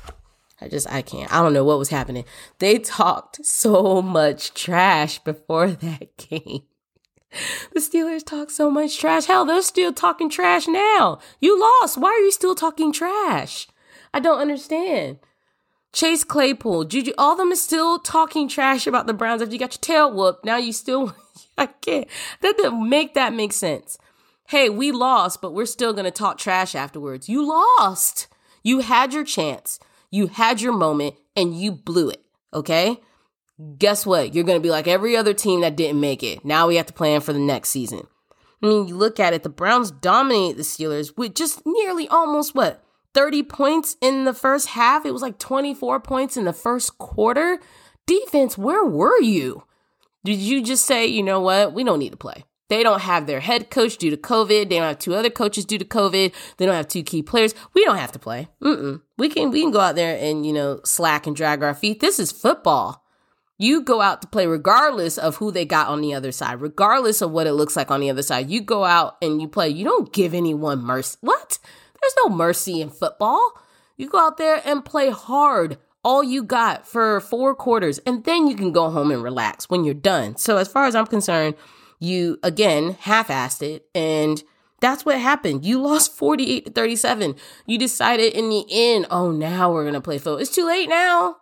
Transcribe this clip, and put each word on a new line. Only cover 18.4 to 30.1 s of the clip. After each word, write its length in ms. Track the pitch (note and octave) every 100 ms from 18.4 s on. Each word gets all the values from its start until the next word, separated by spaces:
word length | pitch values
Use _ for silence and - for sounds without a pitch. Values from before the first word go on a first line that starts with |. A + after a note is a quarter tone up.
| C#4
trash 380 | - C4+ C4 C#4+
about 220 | B3 -
the 60 |
Browns. 280 | G#3+ A3+ A#3
After 120 | A3+
you 60 | A#3
got 140 | B3+
your 80 | -
tail 320 | - D#4+ D4
whooped, 300 | G3+ F#3 F3+
now 140 | G#3+ A#3
you 160 | A#3+
still, 420 | A3 - C4 B3 - _ -
<laughs> 200 | _ -
I 100 | C4
can't. 400 | _ - D4 - - - -
That 160 | F#4+ G#4+
didn't 300 | F#4 A#3 A3
make 260 | C#4+ D#4
that 200 | C#4+ B3
make 200 | A3+ G#3
sense. 440 | - F3 C3+ - - _ _ _ _ -
Hey, 220 | D4 B3+
we 220 | G#3 C#4+
lost, 500 | B3 B3+ B3 F3+ -
but 120 | F#3
we're 120 | E3+ A#3
still 280 | - A#3+
gonna 180 | G3+ F#3
talk 260 | F3+ G#3 -
trash 380 | - F#3 F#3 -
afterwards. 540 | C#3 - C#3+ C3 D#3+
You 180 | B3 D4
lost. 800 | D#4+ A4 B4+ G3+ F#3 - - - _ _ _
You 180 | G#3+ C4
had 340 | A#3 A#3+ C4
your 100 | D4
chance. 560 | D4 - D#3 B2+ - - _ _ _